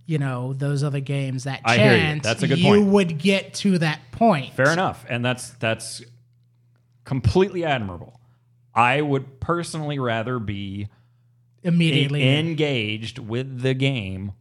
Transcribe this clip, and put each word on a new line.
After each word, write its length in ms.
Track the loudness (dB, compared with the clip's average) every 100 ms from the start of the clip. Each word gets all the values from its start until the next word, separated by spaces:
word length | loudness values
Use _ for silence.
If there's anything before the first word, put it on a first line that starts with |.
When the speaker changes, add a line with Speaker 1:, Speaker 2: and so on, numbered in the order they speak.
| -4
Speaker 1:
you 100 | -2
know, 360 | -2 -4 -6
those 300 | -4 -2 -2
other 180 | -2 -4
games 420 | -4 -4 -4 -6
that 180 | -6 -4
Speaker 2:
I 140 | 2 6
hear 140 | 6
you. 60 | 6
Speaker 1:
chance, 240 | 4 0
Speaker 2:
That's 180 | -2 0
a 60 | 0
good 100 | 2
Speaker 1:
you 80 | 6 6
Speaker 2:
point. 100 | 6
Speaker 1:
would 300 | 4 2 0
get 340 | 0 0 -2 -4
to 220 | 0 2
that 220 | 0 -4 -8
point. 440 | 0 2 2 -2 0
Speaker 2:
Fair 180 | 2
enough. 320 | 2 -2 -4 -8
And 160 | -4
that's, 280 | -2 -4 -8
that's 500 | -6 -4 -4 -6 -14 -18 -20 _ _ _ _ _ _ _ _
completely 600 | -6 -2 2 2 2 0
admirable. 560 | -2 -2 -4 -10 -16 _ _ _ _ _ _
I 280 | 2 2 2
would 380 | 0 -2 -4 -10
personally 600 | -4 -4 -4 -6 -6 -4
rather 400 | -2 -2 -4 -4
be 480 | -6 -6 -8 -8 -10 _ _ _ _ _ _ _
Speaker 1:
Immediately. 600 | 0 2 4 2 0 2
Speaker 2:
e-, 160 | 2 2
engaged 800 | 0 0 0 0 -2 -6 -8 -12
with 420 | -8 -6 -6 -4
the 140 | -2 0
game 560 | 0 -2 -6 -8 -8 -12